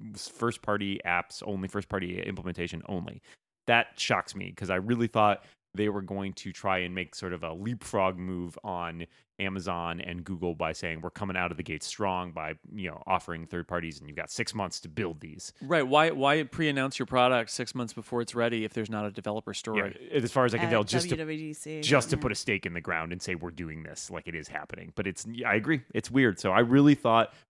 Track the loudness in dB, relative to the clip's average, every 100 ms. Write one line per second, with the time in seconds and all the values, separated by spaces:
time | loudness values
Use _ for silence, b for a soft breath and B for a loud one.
0 | -14 -12 -12 -2 -2 -2 -2 0 0 -2
1 | 0 0 0 -6 -6 -4 -4 -4 -4 -4
2 | -4 -4 -6 -6 -6 -4 -4 -6 -6 -6
3 | -6 -10 b b _ _ 4 4 4 -2
4 | 2 2 0 -6 -10 -6 -2 0 2 2
5 | 2 6 6 4 b b _ -2 0 0
6 | -4 -6 -6 -8 -10 -6 0 0 0 -4
7 | -6 -6 -6 -6 -6 -6 -6 -6 -2 2
8 | 2 2 -4 -4 -6 -8 -8 -4 -4 -6
9 | -12 b b -4 -4 -2 -2 -2 -2 -4
10 | -6 -8 -6 -4 -2 0 -2 -2 -6 -6
11 | -8 -6 -4 -2 -2 -4 -6 -8 -8 -2
12 | 0 0 -2 -6 -8 -10 -12 -8 -8 -6
13 | 0 0 0 -8 -6 -6 -4 -4 -4 -8
14 | -12 -8 -6 -6 -6 -4 -4 -6 -8 -4
15 | -4 -4 -12 -14 -16 -12 0 2 6 6
16 | 6 4 4 4 2 -2 0 2 0 -2
17 | 0 4 6 6 2 -4 -6 -6 -6 -8
18 | -6 -4 -2 0 2 2 -2 -4 -4 -2
19 | -4 -6 -6 -6 -6 -8 -4 -2 -2 -6
20 | -4 0 2 4 4 4 4 4 4 2
21 | 0 -2 -4 -6 -8 -10 -10 -4 4 4
22 | 4 0 0 -2 0 0 -2 -6 -4 -2
23 | -2 -6 -4 -4 -6 -8 -8 -10 -12 -12
24 | -10 -10 -8 -10 -8 -10 -10 -12 -10 -6
25 | -4 -4 -8 -4 2 2 2 0 -2 -4
26 | 2 6 6 6 4 6 8 8 8 6
27 | 6 6 4 B